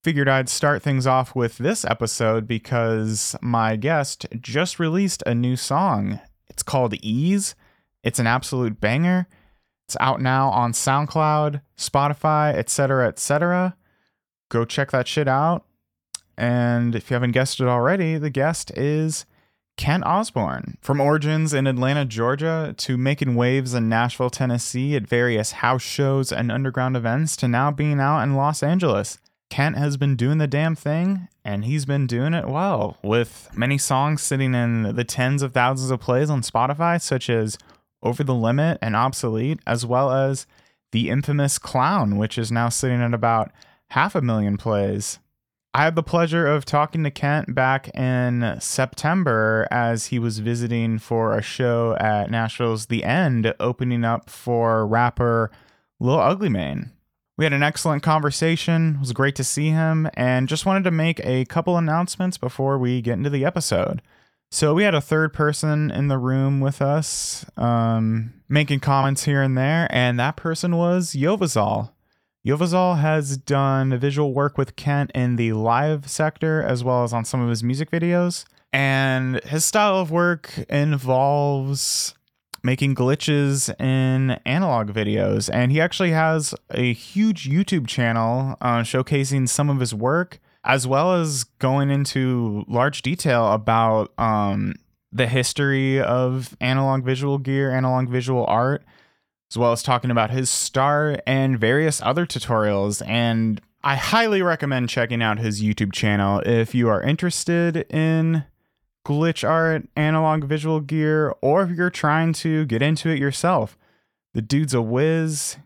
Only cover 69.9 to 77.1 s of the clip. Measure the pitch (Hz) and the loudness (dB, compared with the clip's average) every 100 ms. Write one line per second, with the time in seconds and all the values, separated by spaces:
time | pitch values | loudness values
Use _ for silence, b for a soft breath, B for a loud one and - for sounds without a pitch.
69.9 | 120 123 120 131 - 165 160 180 170 170 | 0 0 2 -2 -2 -4 -2 0 2 2
70.9 | 180 170 139 147 208 175 - 101 107 110 | 2 0 0 0 2 0 2 0 0 -4
71.9 | _ _ _ _ _ 113 147 175 180 180 | _ _ _ _ _ -2 0 2 2 2
72.9 | 170 156 156 139 135 - 139 135 135 131 | 2 2 2 0 -6 0 2 2 2 2
73.9 | 123 139 139 147 131 143 - 135 - 147 | 2 0 0 0 0 0 0 -4 -4 -2
74.9 | 143 139 131 123 120 113 110 113 120 151 | 0 0 0 0 2 0 2 2 2 2
75.9 | 151 139 - 156 - 160 156 - 123 123 | -2 -4 -2 -2 0 -2 0 0 0 2
76.9 | 123 120 | 2 0